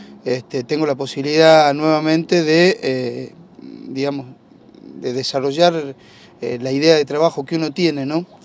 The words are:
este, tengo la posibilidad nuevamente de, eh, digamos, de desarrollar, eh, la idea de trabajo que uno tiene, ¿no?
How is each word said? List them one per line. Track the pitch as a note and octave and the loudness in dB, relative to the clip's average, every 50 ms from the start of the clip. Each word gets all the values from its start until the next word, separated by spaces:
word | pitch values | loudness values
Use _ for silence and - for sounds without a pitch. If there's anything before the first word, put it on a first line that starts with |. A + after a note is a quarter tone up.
| - - - - - | -20 -20 -18 -10 -6
este, | C3 B2+ B2+ B2 - - C3+ A#2+ | -4 -4 -4 -6 -6 -8 -6 -4
tengo | B2 D3+ D3+ D#3 | -4 -2 -2 0
la | D3 C3+ | -2 -2
posibilidad | C3 C#3 C3 - C#3+ C3+ D3 D3+ D#3+ D#3+ D#3+ D#3+ D#3 D3+ D3 C#3+ | -4 -6 -8 -8 -6 -4 0 4 6 8 8 8 8 6 4 2
nuevamente | D3 D3+ D#3+ D#3 D3+ D#3 D#3+ D#3+ E3 E3 - F3+ F3 D#3+ | 0 2 2 2 2 2 0 0 0 0 0 0 0 2
de, | D#3 D#3+ E3+ F3+ F3 D#3 - | 2 4 4 4 4 2 0
eh, | - C3+ C3 B2+ B2+ A#2+ A#2+ B2+ C3 - - - - - _ - - - - A#1 - - | -2 -4 -4 -4 -4 -6 -6 -8 -12 -14 -18 -20 -20 -20 _ -20 -20 -20 -20 -18 -16 -10
digamos, | B2+ C3+ C3+ C#3+ C#3+ C#3 B2 B2+ - _ _ _ _ - _ - - - - - - - | -6 -4 -4 -4 -4 -6 -10 -14 -18 _ _ _ _ -20 _ -20 -20 -20 -20 -20 -14 -10
de | - C3 | -8 -6
desarrollar, | A#2+ C3 B2+ - - C#3 B2+ C#3 C#3 D#3+ F3 F3 E3 D#3+ D3 C#3 C3 _ - - - - - - - - | -6 -4 -6 -4 -4 -4 -4 -2 0 2 2 2 2 0 -6 -10 -12 _ -20 -20 -20 -20 -20 -20 -16 -10
eh, | - A#2+ B2 A#2+ | -8 -8 -8 -6
la | B2 C3 | -6 -4
idea | C3+ C#3 D3+ D#3+ E3 | -2 2 4 4 4
de | D3+ C#3+ | 4 2
trabajo | C3 C#3+ D3 D#3+ E3 - D3 C#3 | -2 -2 0 0 0 -2 -4 -8
que | - E3+ | -6 -4
uno | D#3+ D#3+ D3+ C#3 | -4 -4 -4 -2
tiene, | - F3 D#3+ D3 C#3+ C3+ | -2 0 0 0 -2 -4
¿no? | C#3 D3+ E3 F3+ - - - | -4 -4 -6 -6 -8 -16 -20